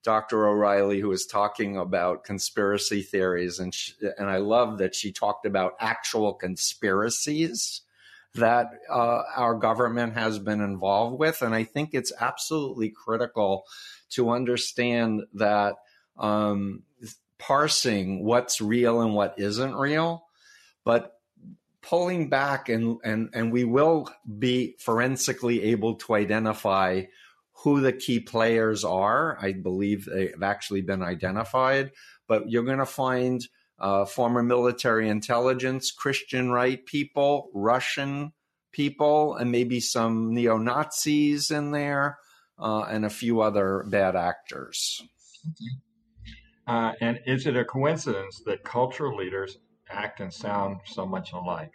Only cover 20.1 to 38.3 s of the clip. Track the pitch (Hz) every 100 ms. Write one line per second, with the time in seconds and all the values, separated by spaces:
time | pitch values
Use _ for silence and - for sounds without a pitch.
20.1 | 170 _ _ _ - _ _ - 117 117
21.1 | _ _ _ - - _ _ - 175 175
22.1 | 180 143 135 143 135 - 113 117 117 117
23.1 | 110 113 113 113 120 120 123 156 165 -
24.1 | - - 104 123 127 123 - - 113 127
25.1 | 131 - 127 120 117 107 113 110 113 -
26.1 | 107 98 107 110 107 104 98 95 92 92
27.1 | - - _ _ - 151 143 131 127 -
28.1 | 120 117 113 113 113 110 107 98 92 101
29.1 | 123 160 - 98 95 90 92 101 101 98
30.1 | 95 95 - 98 101 - 101 92 95 90
31.1 | 87 92 101 113 131 131 135 135 - -
32.1 | - _ 107 113 117 120 135 131 - 131
33.1 | 127 127 127 123 _ _ _ 98 98 98
34.1 | - 120 120 120 123 123 120 127 110 110
35.1 | 104 104 120 127 127 131 131 - - 143
36.1 | 135 - 131 127 123 127 131 - 143 143
37.1 | - 143 143 - 101 107 123 - - 139
38.1 | 139 147